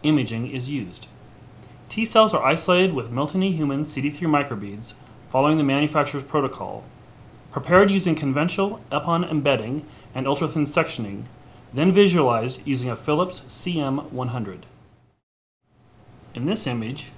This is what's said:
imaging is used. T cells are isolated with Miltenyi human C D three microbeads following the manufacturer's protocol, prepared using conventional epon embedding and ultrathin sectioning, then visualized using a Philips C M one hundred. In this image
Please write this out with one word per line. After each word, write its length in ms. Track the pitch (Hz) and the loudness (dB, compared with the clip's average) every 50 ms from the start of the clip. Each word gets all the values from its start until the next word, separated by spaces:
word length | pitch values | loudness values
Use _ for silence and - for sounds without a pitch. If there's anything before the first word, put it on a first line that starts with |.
imaging 480 | - 151 156 143 120 107 113 113 120 127 | 2 2 2 2 0 -2 -4 -6 -6 -6
is 220 | 135 131 123 131 | -8 -8 -8 -6
used. 360 | 147 135 101 87 90 - - - - - - - - - - - - - - - - - - | -6 -6 -8 -8 -12 -16 -18 -20 -20 -20 -20 -20 -20 -20 -20 -20 -20 -20 -20 -20 -20 -20 -18
T 160 | - - 214 226 | -10 -4 -4 -4
cells 300 | 220 - 226 220 214 - | 4 6 6 6 6 4
are 100 | 139 107 | 2 2
isolated 500 | 131 151 170 - - 180 180 190 185 160 | 2 2 2 2 2 4 4 4 2 0
with 180 | 131 113 113 | -2 -6 -4
Miltenyi 420 | 120 127 147 151 - 190 190 196 175 | -4 -4 -4 -2 0 0 0 0 0
human 300 | 160 151 143 135 139 151 | 0 -2 -2 -2 -2 -4
C 180 | 147 - - | -4 -4 -4
D 80 | 135 147 | -4 -4
three 180 | 147 - 180 | -4 -2 0
microbeads 680 | 160 151 143 139 - 120 101 101 101 101 107 117 - - - - - - - - - | 2 2 2 2 -2 -6 -8 -8 -12 -12 -12 -14 -16 -16 -18 -20 -20 -20 -20 -14 -2
following 300 | - 131 139 151 156 160 | 0 2 4 4 4 4
the 40 | 147 | 2
manufacturer's 600 | 135 135 143 151 147 151 156 143 143 - 143 135 | 2 2 2 0 2 2 0 0 0 -2 -8 -8
protocol, 600 | - - 151 135 131 - - 95 98 - - - - - - - - - - - - - - - - | -2 -2 -2 -2 -2 -4 -8 -10 -10 -10 -12 -14 -18 -20 -20 -20 -20 -20 -20 -20 -20 -20 -20 -20 -8
prepared 400 | - 139 - - 175 185 202 196 | -8 -8 0 6 6 6 8 6
using 240 | 196 196 180 180 156 | 4 2 2 2 0
conventional 680 | - 147 139 131 143 160 180 - - 196 202 214 - - - | 0 0 -2 0 0 0 0 0 -2 -2 -2 -4 -10 -10 -4
epon 380 | 185 180 - 175 170 170 180 151 | -4 -4 0 0 0 0 0 0
embedding 560 | 160 151 135 143 135 113 107 113 135 156 - - - - - - - | -2 0 2 2 2 2 0 -4 -6 -6 -8 -12 -20 -20 -20 -10 -8
and 100 | 131 131 | -4 0
ultrathin 400 | 135 143 139 170 147 - 165 147 | 0 0 0 0 -2 0 0 0
sectioning, 600 | 139 - 170 160 160 - - 110 101 98 101 120 - - - - - - - - - | 2 2 0 0 0 -4 -8 -8 -8 -8 -10 -12 -14 -18 -20 -20 -20 -20 -20 -20 -10
then 200 | - 127 156 185 | -2 2 2 4
visualized 680 | 180 202 202 190 175 175 143 127 117 110 113 127 131 - - | 6 6 6 6 6 4 4 4 2 2 0 -4 -6 -8 -4
using 240 | 143 135 123 123 123 | -4 -2 -2 -2 -4
a 60 | 117 | -6
Philips 480 | - - - 151 156 185 180 180 - - | -4 -2 -2 0 0 0 -2 -4 -12 -12
C 320 | - - - - 180 175 160 | -8 -6 -4 -4 -2 -2 -2
M 200 | 143 135 135 143 147 - | -2 -2 -2 -4 -6 -8
one 180 | - 127 123 120 | -8 -6 -6 -6
hundred. 360 | 117 123 107 98 92 87 - - - - - _ _ _ _ _ _ _ _ _ _ _ _ _ _ _ _ _ _ _ _ _ _ - - - - - - - - | -4 -6 -6 -8 -10 -14 -18 -20 -20 -20 -20 _ _ _ _ _ _ _ _ _ _ _ _ _ _ _ _ _ _ _ _ _ _ -20 -20 -20 -20 -20 -20 -16 -10
In 140 | 117 127 | -6 -4
this 180 | 165 214 214 - | -2 -2 -2 -2
image 460 | 135 120 117 110 113 139 - - - - | -4 -4 -4 -6 -6 -8 -10 -14 -16 -20